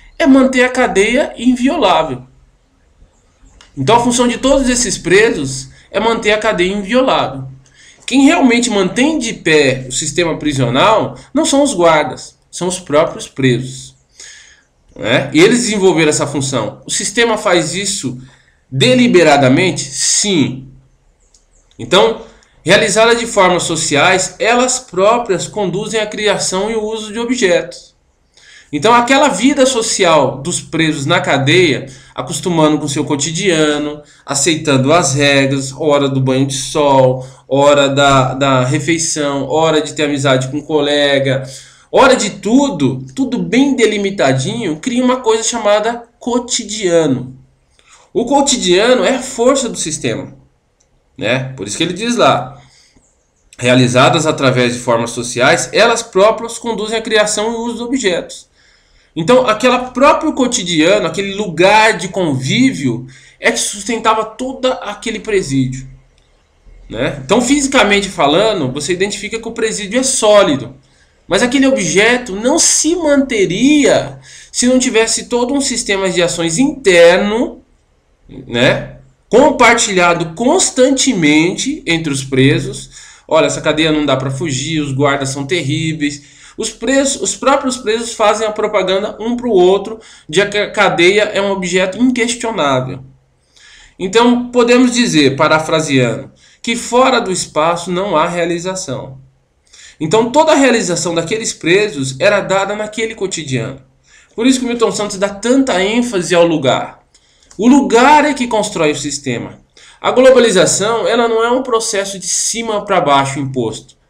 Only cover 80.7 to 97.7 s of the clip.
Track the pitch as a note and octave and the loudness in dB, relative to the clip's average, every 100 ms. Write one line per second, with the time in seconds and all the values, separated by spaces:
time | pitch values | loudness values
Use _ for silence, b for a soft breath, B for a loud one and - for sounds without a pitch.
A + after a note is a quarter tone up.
80.7 | - B3+ C4 - G#3 D3+ D3+ E3 G3+ C4 | 2 2 2 0 2 4 4 2 -2 -6
81.7 | D#4 - E3 D#3+ C3+ C3+ C3 C3+ - - | -6 -4 -4 -2 -6 -2 2 2 2 -4
82.7 | - - B B B B A#2+ C#3+ C3+ D#3+ | -10 -16 B B B B 0 0 -2 -2
83.7 | D3+ D#3+ D3+ D3 C3 C3+ C3+ E3+ B2+ D3 | 0 0 0 0 -2 -2 -6 -6 -4 -4
84.7 | D#3+ C#3+ C3 C#3+ C#3 C3+ C#3 C3+ C3+ C3 | -4 -4 0 0 0 -4 -6 -4 -4 -2
85.7 | D#3 D#3+ D#3 C#3+ C#3+ - - - - A3 | -4 -4 -4 -4 -6 -18 -20 -20 -10 -10
86.7 | - A#3 C4+ C#4 - G3 - B3+ C#4+ C4+ | -6 -2 0 0 -2 -6 -2 0 0 -2
87.7 | B3 G3+ A3+ A#3 - G#3+ A3 A3 G#3+ G#3 | -6 -4 -4 -4 -2 0 0 -2 -4 -2
88.7 | G#3 F#3 F#3+ G#3 G#3 A3 A#3+ B3 G3 F3+ | -2 0 -2 -4 -6 -6 -4 0 4 4
89.7 | G3 G3 A3+ B B B D#3 G3+ G#3 G3 | 2 -2 -14 B B B -2 0 0 -4
90.7 | - G3 - F3 G#3 G#3 F#3+ G3+ G3 F3+ | 0 0 4 4 4 0 0 -2 -2 -2
91.7 | F#3 F#3+ F#3+ B3+ B3 A#3 - A#3 G#3 C#3+ | -2 -2 0 0 2 -2 -4 -6 -2 0
92.7 | C3 C3 - - _ _ _ b b b | 0 -2 -8 -14 _ _ _ b b b
93.7 | b b b F#3 A3+ B3 A#3+ - B3 A#3 | b b b -2 2 4 2 0 0 4
94.7 | B3 B3+ A#3+ A3 D#3 C#3 C3+ D#3 D#3 D#3 | 4 4 2 0 2 2 2 2 2 0
95.7 | D#3+ C#3+ C3+ A#2+ A2 - b b b - | -2 0 0 0 -2 -10 b b b -6
96.7 | A#3 - A#3+ B3+ B3 F#3+ F3+ - D#3 D#3+ | -6 -2 2 2 2 -2 -6 -4 -2 0